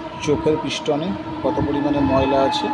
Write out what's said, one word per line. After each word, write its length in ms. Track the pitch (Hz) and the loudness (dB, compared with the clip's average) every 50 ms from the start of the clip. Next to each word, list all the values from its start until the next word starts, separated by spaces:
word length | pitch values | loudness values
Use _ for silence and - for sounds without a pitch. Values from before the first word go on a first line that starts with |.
| - - - - - | -10 -10 -10 -4 0
চোখের 300 | 147 147 - - 156 156 151 | 0 2 2 2 2 0 0
পিস্টনে 460 | - 139 120 - - 147 147 143 160 185 202 - - - - - | 0 -4 -6 -4 -2 -2 -2 0 -2 -2 -4 -6 -6 -8 -6 -4
কত 140 | - 135 - 143 147 | -2 -2 0 0 0
পরিমাণে 340 | 143 143 143 143 147 143 143 139 135 | 0 0 0 2 2 2 2 2 2
ময়লা 300 | 131 135 135 135 139 135 135 - | 4 2 2 4 4 2 2 2
আছে। 180 | - - - - | 0 0 -2 -2